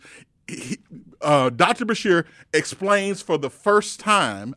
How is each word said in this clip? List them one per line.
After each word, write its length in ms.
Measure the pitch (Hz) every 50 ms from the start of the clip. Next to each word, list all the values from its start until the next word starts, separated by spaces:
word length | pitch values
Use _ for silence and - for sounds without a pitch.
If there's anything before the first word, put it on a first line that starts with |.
| _ - - - - _ _ _ _
he, 320 | - - - - 123 - - _ _ - - - - - -
uh, 300 | - 147 147 139 127 127
Doctor 340 | 120 113 180 214 240 - 233
Bashir 400 | 214 214 - - 202 175 170 160 - _ - - - -
explains 680 | 156 - - - - 190 202 202 202 196 202 190 -
for 160 | - - 160
the 140 | 143 143 127
first 480 | - - - 208 208 208 208 - - -
time, 560 | - 214 208 196 151 113 101 98 104 123 139